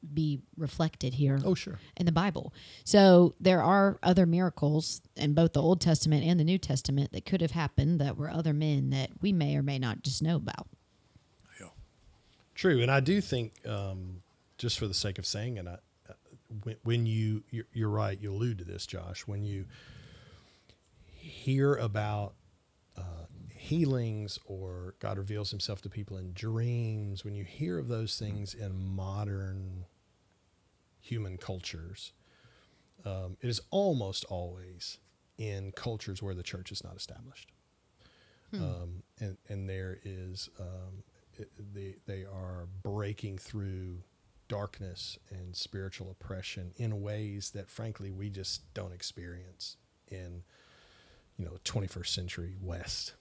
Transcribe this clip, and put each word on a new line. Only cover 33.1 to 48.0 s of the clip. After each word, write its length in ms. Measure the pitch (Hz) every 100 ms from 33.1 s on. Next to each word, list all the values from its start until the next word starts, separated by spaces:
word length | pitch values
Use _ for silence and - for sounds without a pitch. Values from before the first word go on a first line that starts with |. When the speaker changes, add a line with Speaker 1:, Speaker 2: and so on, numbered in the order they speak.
| 95 92 92
Speaker 2:
it 80 | 123
is 120 | 110 -
almost 540 | 196 202 147 98 98 -
always 720 | 92 87 90 90 87 - - _ _ _ -
in 340 | 110 98 95
cultures 500 | - - 110 - 95
where 120 | 101
the 100 | 90
church 280 | 87 90 90
is 120 | 98
not 120 | 90 90
established. 560 | - - 117 - - _ _ _ _ _ - _ _ _ _
Speaker 1:
Hmm. 120 | 208
Speaker 2:
Um, 400 | 156 87 87 90 - _
and, 180 | 107 95 -
and 200 | 101 95
there 300 | 95 92 92
is, 460 | 101 95 92 92 - -
um, 440 | 90 92 92 95 - _ _ -
it, 120 | 104 - 101
they, 220 | 101 98 95 -
they 180 | 98 95
are 420 | 95 92 90 87 95
breaking 540 | 92 101 101 104 107 95
through 600 | - 107 98 95 92 90 92 _ _ _ _
darkness 680 | 104 101 - 95 90 - - -
and 240 | 95 90 87
spiritual 560 | - 98 95 - 92
oppression 600 | 92 - 95 92 - 90 -
in 240 | 120 107
ways 500 | 101 104 107 101 98
that, 180 | 101 95
frankly, 420 | - 113 104